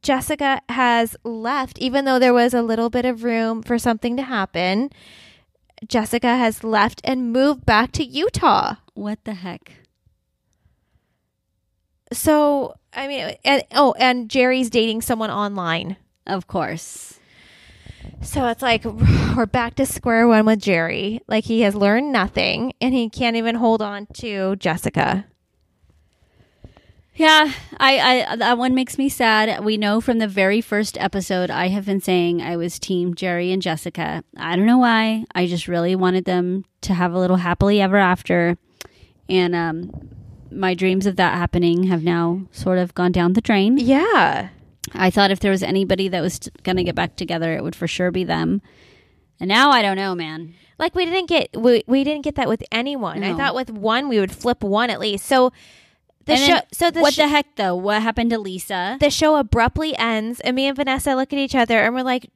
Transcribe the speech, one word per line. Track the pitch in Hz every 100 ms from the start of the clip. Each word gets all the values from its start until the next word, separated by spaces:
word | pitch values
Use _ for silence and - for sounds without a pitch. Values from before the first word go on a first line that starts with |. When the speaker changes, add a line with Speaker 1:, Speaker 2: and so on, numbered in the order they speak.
Speaker 1:
Jessica | - 262 - 302 285 269 -
has | 240 247 233 233 -
left, | 233 226 226 285 262 -
even | 254 269
though | 269 254
there | 254
was | 240 240
a | 247
little | 233 220 233
bit | 247 247
of | 233
room | 233 226 226 226
for | 220 233
something | 247 226 240 240
to |
happen. | 262 240 190 - 180 196 277 _ - - - _ _ _ _ - 214
Jessica | 233 214 240 240 247
has | 226 220
left | 220 214 214 - -
and | 262 240
moved | 233 277 269 -
back | 220 247
to | -
Utah. | 269 262 403 - 330 - - - _ -
Speaker 2:
What | 208 214
the | - 196
heck? | 180 175 _ - _ _ _ _ _ _ _ _ _ _ _ _ _ _ _ _ _ _ _ _ _ _ _
Speaker 1:
So, | 240 320 302 294 285 - - _
I | - 269
mean, | 277 - -
and, | - 277 -
oh, | 277 277 -
and | 254 247 226
Jerry's | 269 254 262 240
dating | 233 226 220
someone | - 233 220
online. | 202 208 202 170 165 - 190 _ _ -
Speaker 2:
Of | 190 -
course. | 185 147 160 - - - - _ _ - - - - - - - -
Speaker 1:
So | - 294 247
it's | 226
like, | 254 226 226
<sighs> | 214 - - - 240
we're | 220
back | 254 233 -
to | 269
square | - 247 226 233
one | 220 214
with | 220
Jerry. | 202 170 165 - 196 226 -
Like, | 220 -
he | 226
has | 214 208
learned | 202 220 285
nothing, | 254 190 - - - 247 -
and | 262
he | 254 226
can't | - 240 226
even | 226 233
hold | 233 226
on | 208 202 208 -
to | 233 202 190 196
Jessica. | 190 170 - - 127 190 - _ _ _ _ _ _ _ _ _ _ _ _ _ - _ _ _ _ -
Speaker 2:
Yeah, | 311 311 302 - - -
I, | 269 269 262 254 -
I, | 233
that | 226 240
one | 254
makes | 254 254 -
me | 277
sad. | - 233 214 214 -
We | 208 214
know | 208 214
from | 233 226
the | 220
very | 196 190 214
first | - 208 214 -
episode, | - 196 180 185 180
I | - 180
have | 202 196
been | 196
saying | - 180 175 175
I | 170 170
was | 170 -
team | - 185 180
Jerry | 170 180 175 180
and | 190
Jessica. | 180 160 175 - 160 165 - -
I | 160 180
don't | 214
know | 247
why. | 240 226 220 220 226 180
I | 180
just | 175 -
really | 175 170 185
wanted | 185 185 185
them | 180 180 190 - _
to | - 180
have | 180
a | 175
little | 180 185
happily | 175 175 196 208
ever | 196 202
after. | 185 180 - 180 170 175 _ _ - _ - _ -
And, | 185 175 175
um, | 165 160 180 - - - - - -
my | - 190
dreams | 180 185 190 196
of | 185
that | 180 175
happening | 175 175 170 170
have | 185 175
now | 165 170 170 180 185
sort | - - 185
of | 180 -
gone | 180
down | 180 175
the | 190
drain. | - 208 196 269
Speaker 1:
Yeah. | 240 269 403 403 175 143 190 - - _ -
Speaker 2:
I | - 185
thought | 202 196
if | 190
there | 202
was | 190
anybody | - 190 190 185 190
that | 180
was | 165 -
t-, | - _
gonna | - 185
get | 175 165
back | 175 -
together, | 170 170 165
it | 160
would | 143 -
for | 165
sure | - 180
be | 180
them. | 170 165 160 196 _ _ - _ _ _ _ _
And | 175
now | 214 285
I | 254
don't | 202 190
know, | 196 180
man. | 160 160 165 - _ _
Speaker 1:
Like, | 320 349
we | 359
didn't | 370 359
get, | 330 - -
we, | 233 233 -
we | 262
didn't | 277 302
get | 294 294
that | 254
with | 226 -
anyone. | 220 262 277 196 160
I | 196
Speaker 2:
No. | 190
Speaker 1:
thought | 277 233
with | 254
one, | 220 214 226 285
we | 220
would | 196
flip | - 240 240
one | 208 202 240
at | 208
least. | 214 196 -
So | 269 254 _ - - _ _ _ _ -
the |
Speaker 2:
And | 285
Speaker 1:
show, | 277
Speaker 2:
then | 330 -
Speaker 1:
so | - 339
the | 330
Speaker 2:
what | 294 277
Speaker 1:
sho- |
Speaker 2:
the | 302
heck, | 294 285 -
though? | 196 180
What | 196 208
happened | 220 226 233
to | 226
Lisa? | 196 185 - 190 185 262
Speaker 1:
The | 294
show | - 311 302
abruptly | 233 233 233 - 311 -
ends, | 226 220 220 240
and | - 254
me | 269
and | 269
Vanessa | 277 262 285 262
look | 269
at | 285
each | 277 262
other, | 233 226
and | 208 247
we're |
like, | 254 254 -